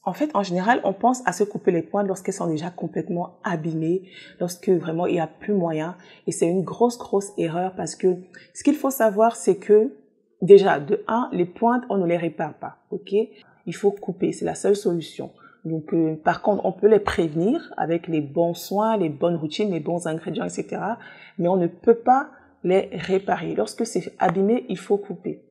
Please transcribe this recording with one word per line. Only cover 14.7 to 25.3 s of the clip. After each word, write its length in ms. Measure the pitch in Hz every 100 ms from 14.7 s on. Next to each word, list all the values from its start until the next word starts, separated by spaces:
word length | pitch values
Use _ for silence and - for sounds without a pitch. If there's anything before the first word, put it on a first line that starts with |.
| 202
solution. 560 | 202 175 156 - 131 - - _
Donc, 280 | - 160 156
euh, 220 | 170 160 156
par 180 | - 170
contre, 220 | - 202
on 80 | 190
peut 140 | 180 208
les 140 | 214
prévenir 760 | 202 - 165 151 180 320 - -
avec 300 | 156 170 170
les 140 | 160
bons 340 | 143 143 170
soins, 420 | 170 - 196 220 220
les 120 | 165
bonnes 280 | 135 170 170
routines, 360 | 151 - 208
les 80 | 170
bons 260 | 156 175 170
ingrédients, 380 | 160 175 165
et 40 | 175
cetera. 480 | 170 - 175 175 233 - - - -
Mais 100 | 170
on 80 | 190
ne 100 | 170
peut 300 | - - 233
pas 320 | 247 262 294 - _ _
les 280 | 175 185 -
réparer. 640 | 185 - 190 190 175 165
Lorsque 320 | 160 220 - 233
c'est 260 | 196 - -
abîmé, 480 | 185 175 196 240 -
il 100 | 180
faut 200 | - 202
couper. 460 | 202 180 -